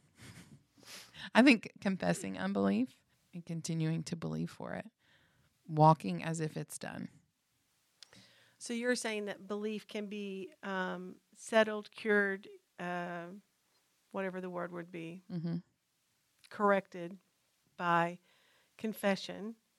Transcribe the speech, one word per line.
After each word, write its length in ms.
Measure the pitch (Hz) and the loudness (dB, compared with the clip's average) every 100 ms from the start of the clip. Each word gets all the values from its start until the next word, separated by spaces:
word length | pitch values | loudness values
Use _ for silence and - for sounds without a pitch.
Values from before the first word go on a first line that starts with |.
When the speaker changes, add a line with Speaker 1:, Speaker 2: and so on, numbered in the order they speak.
| _ _ | _ _
Speaker 1:
<laughs> 1160 | - - - - _ _ - - - - - - | -20 -20 -20 -20 _ _ -20 -20 -20 -16 0 8
I 60 | |
think 300 | 262 233 - - | 8 8 4 -4
confessing 560 | 202 190 180 170 190 190 | -2 0 2 0 -2 -4
unbelief 520 | 190 196 196 202 254 - _ _ _ | -2 2 4 4 0 -4 _ _ _
and 120 | 180 - | -16 -8
continuing 580 | 165 156 160 160 165 | -8 -4 0 0 0
to 120 | 156 170 | -4 -6
believe 340 | 160 156 165 | -6 -4 -6
for 240 | - - | -8 -10
it, 120 | - 220 _ _ _ _ _ _ _ - | -10 -10 _ _ _ _ _ _ _ -6
walking 560 | 156 156 160 196 175 | 6 8 8 2 -4
as 160 | 165 165 | -4 -4
if 160 | 156 156 | -6 -6
it's 200 | 147 - | -10 -10
done. 300 | - - - - _ _ _ _ _ _ _ _ - - - _ _ _ | -10 -10 -12 -14 _ _ _ _ _ _ _ _ -20 -20 -20 _ _ _
Speaker 2:
So 140 | - | -6
you're 220 | 240 240 247 | -2 2 2
saying 300 | 233 214 208 | 2 -2 -4
that 220 | 156 190 | -6 -6
belief 400 | 208 214 214 - | -4 -4 -4 -6
can 180 | 220 208 | -8 -6
be, 440 | 214 202 190 185 - | -6 -6 -8 -10 -12
um, 540 | 202 190 185 180 180 - _ - | -6 -4 -2 -4 -10 -16 _ -20
settled, 540 | - 220 220 214 202 | 2 4 4 0 -8
cured, 560 | - 220 208 202 196 214 392 _ _ | -8 2 4 4 0 -8 -20 _ _
uh, 460 | 175 175 175 175 170 202 - _ _ _ _ _ _ | -6 -4 -6 -8 -10 -16 -20 _ _ _ _ _ _
whatever 280 | 196 190 180 | -6 -4 -4
the 120 | 185 | -6
word 200 | 175 175 | -6 -6
would 200 | 175 170 | -8 -10
be, 320 | 180 165 180 - | -10 -10 -12 -8
Speaker 1:
Mm-hmm. 220 | 180 170 170 - _ _ _ _ _ _ _ - | -6 -2 -4 -6 _ _ _ _ _ _ _ -20
Speaker 2:
corrected 640 | - 208 196 - 185 170 190 _ _ _ _ _ - | 0 4 4 2 -10 -10 -12 _ _ _ _ _ -6
by 420 | 175 170 170 175 _ _ _ _ _ - | 2 4 4 -2 _ _ _ _ _ -8
confession 800 | 220 208 202 190 - 180 208 226 _ | -6 0 0 0 -2 -10 -10 -12 _